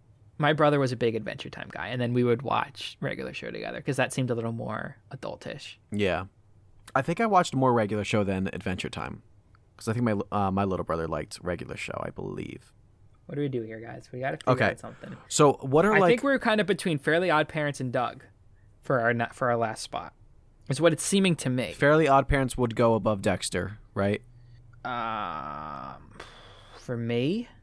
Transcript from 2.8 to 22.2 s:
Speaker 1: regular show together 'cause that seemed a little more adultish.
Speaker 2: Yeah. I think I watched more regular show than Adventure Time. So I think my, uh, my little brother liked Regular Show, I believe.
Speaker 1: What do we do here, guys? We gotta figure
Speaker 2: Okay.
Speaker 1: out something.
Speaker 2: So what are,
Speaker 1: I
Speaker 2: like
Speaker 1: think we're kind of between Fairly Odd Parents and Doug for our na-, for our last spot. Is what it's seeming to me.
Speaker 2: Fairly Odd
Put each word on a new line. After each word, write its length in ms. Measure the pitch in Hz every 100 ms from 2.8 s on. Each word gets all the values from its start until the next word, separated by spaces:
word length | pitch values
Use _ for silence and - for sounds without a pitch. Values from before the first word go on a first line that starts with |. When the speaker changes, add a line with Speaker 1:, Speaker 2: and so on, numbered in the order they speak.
| - -
Speaker 1:
regular 320 | - - - -
show 160 | -
together 280 | 57 - -
'cause 160 | - 135
that 140 | 127
seemed 180 | - 127
a 40 | 117
little 160 | 113
more 460 | 117 120 107 - - - 135
adultish. 600 | - - - 147 - - _
Speaker 2:
Yeah. 340 | 104 98 85 95 _ _ _ - - - 135
I 80 |
think 180 | 135 170
I 60 | 226
watched 260 | 190 175
more 180 | 135 131
regular 320 | 120 104 104
show 200 | 101 107
than 240 | 98 95 95
Adventure 380 | - 104 95 -
Time. 320 | - 57 - - - _ - _ -
So 80 | -
I 40 | 113
think 100 | 120
my, 100 | 104 -
uh, 180 | 101 98
my 140 | 95
little 220 | 98 90 82
brother 240 | 82 82
liked 300 | 78 - -
Regular 320 | - 87 - -
Show, 260 | - - -
I 40 |
believe. 640 | - 50 50 - - - _ - _ - _ -
Speaker 1:
What 100 | 143
do 60 |
we 80 | 147
do 140 | 127
here, 180 | 110 110
guys? 260 | 117 123 -
We 80 | 127
gotta 160 | 131 151
figure 160 | -
Speaker 2:
Okay. 120 | 123 104
Speaker 1:
out 80 | -
something. 380 | 95 - - - -
Speaker 2:
So 260 | - 151 185
what 280 | 139 143 196
are, 80 |
Speaker 1:
I 60 | 214
Speaker 2:
like 100 | 180
Speaker 1:
think 120 | 247
we're 160 | 277 269
kind 220 | 240 214
of 60 | 190
between 320 | 190 190 147
Fairly 300 | - 160 180
Odd 200 | 151 151
Parents 320 | 160 147 143
and 100 | 127
Doug 320 | 131 120 - - _ _ - - _
for 200 | - 131
our 120 | 117
na-, 140 | 120 117
for 160 | - 123
our 80 | 120
last 240 | 113 110
spot. 300 | - 131 170 - - - _ _ -
Is 100 | 131
what 140 | 165
it's 100 | 156
seeming 320 | - 196 190 160
to 140 | 131
me. 240 | 127 101
Speaker 2:
Fairly 340 | 85 143 156 151
Odd 220 | 135